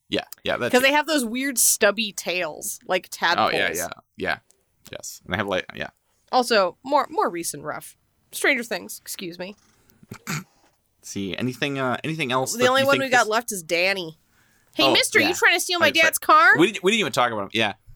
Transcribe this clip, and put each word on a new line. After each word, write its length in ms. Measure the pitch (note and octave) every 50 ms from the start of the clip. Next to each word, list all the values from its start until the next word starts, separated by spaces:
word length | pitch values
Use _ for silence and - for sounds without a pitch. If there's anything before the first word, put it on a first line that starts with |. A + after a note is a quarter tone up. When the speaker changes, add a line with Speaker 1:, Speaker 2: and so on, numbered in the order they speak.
| _ -
Speaker 1:
Yeah, 140 | - - - - - - -
yeah, 140 | F2 C#2+
that 140 | - A#2+ A#2
Speaker 2:
'Cause 100 | - B3
Speaker 1:
too. 60 | C4
Speaker 2:
they 60 | C4+ C#4+
have 120 | D4+ C#4+
those 180 | D#4 D#4 D4 A#3+
weird 340 | G#3+ A#3 B3+ C4+ C#4+ B3+ -
stubby 520 | - - - - A#3 G3+ G3+ G3+ A3 G3+
tails, 680 | - - - F#3 E3+ F3+ E3+ D3+ D3+ - - - - - _
like 200 | - F#3 F#3 - - - -
Speaker 1:
Oh, 60 | F#3+
yeah, 80 | E3 F3
Speaker 2:
tadpoles. 420 | G#2 A2 F2+ - - G2+ F2 D#2+
Speaker 1:
yeah, 100 | E2+ E2+ - - - - _ _
yeah. 240 | - F#2 F2 D2+ - _ _ _ _ _ _ _ _ - -
Yes. 300 | - - - - - - _
And 80 | - F2+
they 40 |
have, 100 | G2+ G2+
like, 180 | G2+ F#2+ F2+ - - -
yeah. 140 | A#1 - - - _ _ _ _ _ _ -
Speaker 2:
Also, 460 | - B3+ B3 B3 A#3 G3+ F#3+ F3 - _ -
more, 220 | C4 D4 C#4 - -
more 180 | D#4 G#4+ F#4+ C4
recent 340 | E3+ E3+ E3 - - C#3+ D3+
rough. 320 | D3+ - D#3 - - - _ _ _ _ _ _ _
Stranger 320 | - - - E4 C#4 A#3+ A#3
Things, 360 | - G3+ F3 G3 G#3+ - -
excuse 380 | - - - - G3 E3 F3
me. 180 | F3+ F3+ G3 G#3 _ _ _ _ _ _ _ _ _ _ - - - - - E3+ - - _ _ _ _ _ _ _ _ _ _ _
Speaker 1:
See, 340 | - - - G2 G2 F#2 -
anything, 400 | - A#2 B2+ B2 - D3+ C#3+ C#3
uh, 200 | C3+ C3 B2+ A#2 - -
anything 280 | D3 D#3+ D#3+ D3+ A#2
else 220 | B2+ C3 C3+ - A3
Speaker 2:
The 60 | A#3
Speaker 1:
that 80 | B3
Speaker 2:
only 140 | B3+ C4 C4+
Speaker 1:
you 60 | C4+
Speaker 2:
one 60 | C#4 C#4
Speaker 1:
think 80 | C4 C4+
Speaker 2:
we 60 | C4
got 140 | B3+ B3 G#3+
Speaker 1:
is 60 | G#3+
Speaker 2:
left 220 | G#3+ A#3 A#3 -
is 100 | A3 F3+ D#3+
Danny. 540 | D3+ E3+ E3 F3+ F#3+ G3 F#3+ E3+ D#3+ D#3 _ _ _ _ _ _ _ _ _ _ _ -
"Hey, 100 | - D#4+
Speaker 1:
Oh, 60 | - -
Speaker 2:
mister, 260 | A4 B4+ - - G4+
Speaker 1:
yeah. 100 | D4 D#4+
Speaker 2:
you 60 | F4+
trying 200 | - A4+ G4 F4
to 40 | F4
steal 200 | - - F4+ E4+
my 80 | E4
Speaker 1:
I'm 80 | D4+ B3+
sorry. 80 | E4 D#4+
Speaker 2:
dad's 120 | D#4+ -
car?" 400 | - - - D#4 D#4 E4 F#4 -
Speaker 1:
We 100 | - F3 A3+
didn't, 120 | G3+ - -
we 80 | F#3+
didn't 80 | A3+ A3
even 100 | F3+ C3+ -
talk 180 | C3 B2 A#2+
about 120 | A2+ G#2 G2
him. 60 | F#2+ -
Yeah. 200 | A2+ A2 G2+ F#2+ _ _ - -